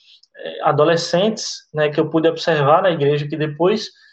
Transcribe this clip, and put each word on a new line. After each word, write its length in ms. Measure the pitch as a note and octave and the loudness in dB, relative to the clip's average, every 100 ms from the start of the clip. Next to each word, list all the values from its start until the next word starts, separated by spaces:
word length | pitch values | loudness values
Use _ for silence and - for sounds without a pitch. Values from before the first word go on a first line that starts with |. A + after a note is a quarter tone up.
| _ - _ - | _ -20 _ -16
eh, 220 | - - | -14 -2
adolescentes, 1040 | D#3+ C#3+ D#3 E3+ - F3 G#3+ A3 - - _ | 0 2 2 2 0 0 0 -2 -10 -14 _
né, 160 | D3+ D3+ | -2 -2
que 100 | D3+ | 0
eu 100 | D#3 | 0
pude 180 | D#3+ D#3+ | 2 0
observar 560 | D#3+ - D#3 C#3+ E3 | 0 -2 0 4 4
na 80 | F#3+ | 4
igreja, 360 | D#3 C#3+ D3 D3 | 2 0 0 -4
que 100 | D#3 | -6
depois 520 | D3+ D3 F3+ G#3+ - _ _ | -6 0 0 0 -4 _ _